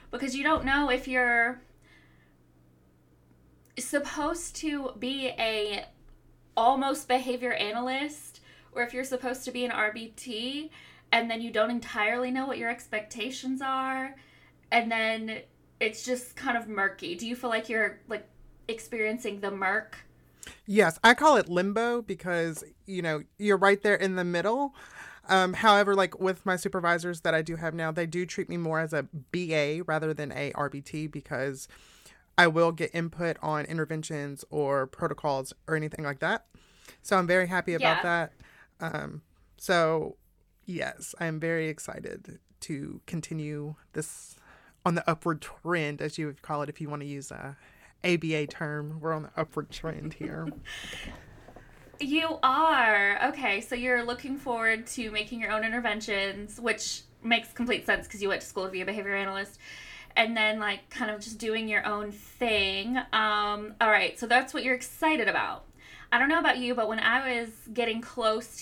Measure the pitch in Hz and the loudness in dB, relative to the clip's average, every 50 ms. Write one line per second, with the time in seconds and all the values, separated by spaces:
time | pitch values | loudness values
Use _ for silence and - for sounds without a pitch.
0 | - - - 247 269 262 240 277 277 302 320 269 - 269 269 285 294 269 247 262 | -14 -10 -8 -6 -4 -4 -2 0 2 2 2 2 2 2 2 2 4 2 2 0
1 | 254 262 254 254 247 240 240 233 233 240 254 254 - _ _ _ _ _ - - | 0 0 0 2 4 4 4 4 2 2 0 -6 -14 _ _ _ _ _ -20 -20
2 | _ _ _ _ _ _ _ _ _ _ _ _ _ _ _ _ _ _ _ _ | _ _ _ _ _ _ _ _ _ _ _ _ _ _ _ _ _ _ _ _
3 | _ _ _ _ _ _ _ _ _ _ _ _ _ _ - - 240 - - 285 | _ _ _ _ _ _ _ _ _ _ _ _ _ _ -12 -10 -4 -2 -2 -2
4 | 285 - - 302 285 311 339 339 - - - - 320 311 294 285 269 254 - 214 | -2 -2 -4 -2 -2 -2 -2 -4 -6 -10 -8 -6 -4 -4 -2 -2 -4 -6 -8 -6
5 | 240 254 269 277 262 247 247 - 226 226 220 214 208 208 202 196 - - - - | -6 -4 -4 -2 -4 -4 -2 -2 -2 0 0 -2 -2 -2 -4 -6 -8 -10 -14 -20
6 | - - - - _ - - _ _ _ - - 226 240 269 262 277 269 269 277 | -20 -20 -20 -20 _ -20 -20 _ _ _ 0 4 6 6 6 4 2 0 0 -2
7 | - - 247 262 247 254 247 240 247 247 226 - 202 208 214 240 247 254 262 269 | 0 2 2 2 2 0 -4 -2 -2 -2 0 0 -2 -2 -2 -2 -2 -2 -2 -2
8 | 294 294 294 - - - - - - - - - - - - - 240 240 240 247 | -4 -6 -8 -10 -16 -18 -20 -20 -20 -20 -20 -20 -20 -8 -4 -2 -2 -2 -2 -4
9 | 262 262 262 254 254 247 254 254 - 262 247 247 247 240 220 - 214 214 214 233 | -4 -2 -2 -2 -2 -2 -4 -4 -6 -6 -4 -2 -2 -2 0 0 0 0 -2 -4
10 | 226 220 - - - 262 226 214 233 254 277 294 311 311 - - - - - - | -10 -12 -12 -14 -10 -8 -6 -6 -4 -6 -6 -6 -8 -10 -14 -18 -20 -20 -20 -20
11 | - - - 233 233 233 226 226 233 233 214 214 214 240 240 233 - - - 226 | -4 0 2 2 2 2 -2 -4 -4 -2 2 2 2 2 2 -2 -4 -4 -2 0
12 | 208 214 240 247 254 254 254 262 262 277 247 - 233 233 240 240 - - - 214 | 0 2 2 0 0 0 0 -2 -2 -2 -4 -4 -4 -4 -4 -6 -6 -6 -6 -6
13 | 214 - - 240 208 262 262 - - 262 262 262 277 269 262 262 262 262 262 262 | -6 -6 -8 -6 -6 -6 -6 -6 -4 -4 -4 -2 -2 -2 -2 0 0 -2 -2 -4
14 | 262 269 269 - - - - - _ _ _ _ _ - 220 233 226 226 226 226 | -4 -6 -10 -14 -20 -20 -20 -20 _ _ _ _ _ 0 2 2 2 2 0 0
15 | 220 220 220 220 220 220 220 208 - - _ _ _ _ _ - 226 214 220 - | 0 0 -2 -2 -4 -6 -8 -10 -12 -16 _ _ _ _ _ -2 -2 -2 -2 -4
16 | - 247 247 247 - - - - - 269 240 233 214 214 214 196 196 196 - - | -4 -2 -2 -2 -4 -8 -12 -6 -2 -2 0 -2 -2 -4 -2 0 0 0 0 -4
17 | 185 175 180 - 233 226 247 240 - 240 226 220 220 - 226 226 214 196 - - | -8 -8 -6 -6 -6 -6 -6 -4 -2 -2 -2 -2 -2 -2 0 0 0 0 -2 -8
18 | - - 220 202 - - _ - - - - - - - 226 226 - - 240 226 | -10 -8 -8 -8 -10 -12 _ -20 -20 -20 -20 -12 -8 -8 -8 -8 -8 -8 -4 -2
19 | 220 214 214 240 - 214 202 202 202 196 202 190 190 185 196 220 - - - - | -2 -2 -2 -2 -4 -6 -6 -4 -4 -4 -2 -2 0 0 0 0 -4 -6 -12 -20
20 | - - - _ _ _ _ _ - - - - _ - 196 214 196 165 165 - | -20 -20 -20 _ _ _ _ _ -20 -20 -20 -14 _ 2 6 6 6 6 6 6
21 | - 226 247 - 294 311 285 220 175 160 175 175 185 196 202 220 233 240 240 240 | 8 8 8 10 8 8 8 8 6 4 4 2 2 4 2 2 2 2 2 0
22 | 226 - 196 165 - 185 175 170 165 165 160 156 - - - _ _ - 196 180 | -2 -4 -6 -6 -4 -2 0 0 0 0 -2 -6 -12 -16 -18 _ _ -8 -6 -4
23 | 170 165 156 151 156 - _ - 208 208 196 185 190 196 196 196 - 214 202 - | -2 -2 -2 -2 -4 -10 _ 0 4 4 6 8 8 8 8 8 6 4 4 4
24 | 190 190 185 185 175 175 175 175 175 202 233 269 285 277 277 - - - - - | 4 2 2 0 0 0 2 2 2 2 2 2 0 -2 -4 -10 -20 -20 -18 -18
25 | - - - - - - 185 190 185 180 185 - 220 220 202 202 208 202 202 196 | -18 -18 -18 -8 0 2 4 4 4 4 2 4 6 8 8 8 8 6 6 4
26 | 190 175 - - 185 185 185 - - 196 185 175 - 202 196 190 170 170 170 170 | 4 2 2 0 0 0 0 0 0 -2 0 0 0 -2 -2 0 2 2 2 2
27 | 165 175 175 165 - 175 160 160 160 170 165 160 170 160 151 170 160 160 156 175 | 0 -4 -6 -2 0 2 2 2 2 0 -4 -4 -4 -4 -4 -2 -2 -2 -2 -2
28 | 170 165 160 175 180 175 - - 185 - 170 175 170 160 160 160 165 156 165 147 | -2 -2 -2 -4 -4 -4 -4 -6 -6 -4 -4 -4 -2 0 0 0 0 0 -2 -2
29 | 139 - - 156 131 _ - 175 180 160 160 151 147 143 151 165 180 - 156 156 | -4 -4 -8 -12 -10 _ -4 -4 -2 0 2 2 2 2 0 -2 -2 -2 -2 0
30 | 160 156 156 151 151 139 - 139 143 139 - - 143 139 - 143 139 - - 151 | 0 -2 -2 -4 -6 -8 -6 -6 -6 -4 -4 -4 -4 -4 -4 -8 -10 -8 -8 -6
31 | 156 151 - 147 - - 151 123 131 143 135 135 - - - - - - - - | -6 -6 -8 -10 -10 -6 -4 -4 -4 -4 -4 -8 -10 -16 -18 -20 -20 -20 -20 -20
32 | - - - _ _ _ _ - 180 170 156 165 170 165 170 156 165 - - 170 | -20 -20 -20 _ _ _ _ 6 6 8 8 6 4 4 4 0 -4 -4 -2 -2
33 | 165 170 - 160 175 165 156 - - 156 156 151 147 - 160 165 156 151 160 156 | -4 -4 -4 -4 -4 -4 -4 -2 -2 -2 -2 -2 -2 -4 -4 -4 -4 -4 -4 -6
34 | 156 - 160 147 143 143 143 135 - - 156 151 147 139 139 139 131 131 - - | -6 -6 -6 -6 -6 -8 -10 -12 -12 -6 -2 0 0 2 2 0 0 -2 -4 -4
35 | 175 - 147 - - 151 139 135 135 - - _ _ - 160 156 156 156 - - | -4 -4 -2 -2 -2 -2 0 -2 -2 -6 -10 _ _ -2 -2 -2 -2 -4 -6 -6
36 | 156 143 139 131 - 170 214 226 - _ - - _ _ _ _ - - - _ | -6 -6 -4 -2 0 0 0 -2 -4 _ -20 -20 _ _ _ _ -20 -20 -20 _
37 | - - 208 185 180 170 180 185 180 175 185 180 170 - 170 160 170 160 160 160 | -2 2 2 4 4 4 4 4 4 2 0 -2 0 0 0 2 4 4 4 2
38 | - 175 170 170 165 156 - - - - - - - _ _ - 170 165 160 151 | 2 2 2 0 0 -2 -8 -14 -20 -20 -20 -20 -20 _ _ -10 -8 -6 -6 -6
39 | 147 - - 151 - _ _ _ _ _ _ - - - 185 170 165 160 160 160 | -8 -8 -12 -14 -16 _ _ _ _ _ _ -6 0 2 4 4 6 4 4 2
40 | 151 - - _ _ _ _ _ _ _ _ _ _ - 180 156 135 127 - - | 0 -4 -8 _ _ _ _ _ _ _ _ _ _ -10 -6 -6 -4 -6 -6 -8
41 | - - - - 170 165 160 156 156 165 165 165 160 156 151 - - - - - | -12 -12 -8 -6 -4 -4 -4 -2 -2 -2 0 0 -2 -2 -4 -6 -10 -12 -10 -10
42 | - - - - - - - - _ _ _ - - - 160 139 143 151 - - | -10 -10 -10 -12 -12 -16 -20 -20 _ _ _ -14 -10 -8 -8 -6 -8 -8 -10 -12
43 | - - - 160 151 - 165 160 151 151 151 147 147 151 151 - _ _ - - | -12 -8 -8 -6 -6 -6 -6 -6 -6 -6 -6 -6 -8 -8 -10 -12 _ _ -8 -6
44 | 156 - - - - - - - - - - - - - _ _ - 180 170 175 | -6 -6 -8 -14 -18 -20 -20 -20 -20 -20 -20 -20 -20 -20 _ _ 0 0 0 2
45 | - - 160 160 - 175 160 147 - - - - - 160 175 170 151 147 147 143 | 2 0 0 0 0 -2 -2 -2 -4 -12 -16 -8 -4 -2 0 0 0 -2 -4 -4
46 | 147 156 - - 156 151 139 - - - 151 147 147 147 147 - 160 143 147 147 | -6 -6 -4 -4 -6 -6 -8 -10 -8 -6 -4 -4 -4 -4 -6 -8 -8 -8 -8 -8
47 | 143 143 143 139 135 - - - - 135 139 - - - - - - - _ _ | -8 -8 -8 -10 -10 -12 -12 -12 -12 -12 -14 -16 -20 -20 -20 -20 -20 -20 _ _
48 | - 180 175 165 165 160 156 151 151 147 - - 165 147 151 151 147 151 156 156 | 2 2 2 2 2 2 0 0 0 -2 -4 -6 -4 -4 -4 -4 -6 -6 -8 -4
49 | 156 160 160 156 151 147 - - 160 - - 156 151 - - - - 165 156 - | -2 -2 -2 -2 -4 -6 -4 -4 -4 -4 -4 -6 -6 -6 -8 -8 -8 -6 -6 -6
50 | - 156 156 - 156 156 - 156 165 156 - - - - - - - - - - | -8 -8 -8 -8 -8 -8 -6 -6 -6 -8 -8 -10 -12 -14 -12 -12 -12 -12 -12 -10
51 | - - - - - - - - - - - - - - - - - - - - | -10 -12 -12 -14 -16 -20 -20 -20 -20 -20 -20 -20 -20 -20 -20 -20 -20 -16 -10 -6
52 | 294 262 294 320 320 320 311 - - 262 262 294 320 320 302 269 240 220 214 202 | -4 0 0 2 2 0 0 2 2 4 4 6 6 6 6 6 6 6 6 6
53 | 202 202 202 - - 277 285 285 262 214 196 202 226 - 262 240 240 254 247 240 | 6 4 4 4 2 0 0 0 0 0 0 0 -2 -4 -4 -2 0 2 2 2
54 | 240 233 240 240 - 269 269 285 - 269 240 226 226 226 220 220 226 - - - | 2 0 -4 -4 -6 -6 -6 -6 -4 -4 -2 0 2 2 0 0 -2 -8 -8 -6
55 | 226 220 208 208 208 - 247 226 220 202 214 214 220 226 226 247 240 220 208 220 | -6 -4 -4 -4 -4 -4 -6 -6 -4 -2 0 0 0 0 -2 0 0 0 -2 -2
56 | 214 - 208 196 196 196 196 202 208 208 - - 233 233 214 214 - - - - | -2 -2 -2 0 0 -2 -4 -6 -10 -12 -10 -4 0 0 0 0 -2 -6 -8 -8
57 | - - - - - 226 233 220 226 - - - 240 247 214 - - - 202 196 | -12 -16 -16 -6 0 2 2 2 0 -2 -6 -4 -2 0 -2 0 2 0 0 0
58 | - - - 202 202 196 190 - - - - 208 185 185 185 185 185 185 208 214 | 0 -6 -8 -4 -2 0 -2 -2 -4 -6 -6 -6 -6 -4 -4 -6 -4 -4 -4 -4
59 | 196 196 196 196 196 190 190 196 202 - - - - - - - - - - - | -4 -4 -2 -2 -2 -4 -4 -6 -6 -8 -10 -18 -20 -18 -18 -18 -16 -16 -18 -18
60 | - - - - 226 226 233 226 214 214 214 220 214 208 196 190 - - - - | -14 -2 2 2 2 2 2 2 2 2 2 0 -2 -2 -4 -4 -8 -10 -8 -6
61 | 240 214 214 202 208 226 220 208 233 220 214 226 220 214 214 202 - - 208 208 | -4 -4 -4 -6 -8 -12 -10 -6 -2 -2 -2 0 0 0 0 0 0 0 -2 -4
62 | 208 208 202 - - - - - 247 233 214 208 196 190 190 196 196 233 254 262 | -4 -6 -10 -12 -16 -14 -6 -2 0 2 2 4 2 2 0 -2 -2 -2 -2 -2
63 | - - - 220 220 214 208 208 208 208 208 208 208 - 214 - 233 220 214 196 | -2 0 2 2 2 4 2 2 2 0 -2 -4 -6 -6 0 2 6 6 6 6
64 | 180 165 - - 240 220 233 254 262 - - 285 233 254 247 247 - - - - | 4 2 -2 -2 0 4 4 4 4 2 -2 -2 0 0 0 -2 -2 -8 -4 0
65 | 320 320 311 247 220 190 170 143 104 80 87 - - - - - - - - - | 2 4 4 4 2 2 2 2 0 -2 -4 -8 -12 -18 -20 -20 -20 -20 -20 -16
66 | - - - 233 262 285 320 339 330 294 247 247 254 240 247 240 220 214 220 220 | -4 0 2 4 4 4 4 4 4 2 2 2 0 -2 0 0 0 0 0 2
67 | - 220 233 262 269 262 247 233 233 220 - - - - 214 240 233 233 220 226 | 2 4 2 2 2 0 -2 -2 -4 -6 -10 -16 -16 -8 -4 -2 0 0 -2 -4
68 | 233 - - 254 226 220 220 220 220 - - - | -6 -8 -4 0 2 2 2 0 -2 -8 -12 -12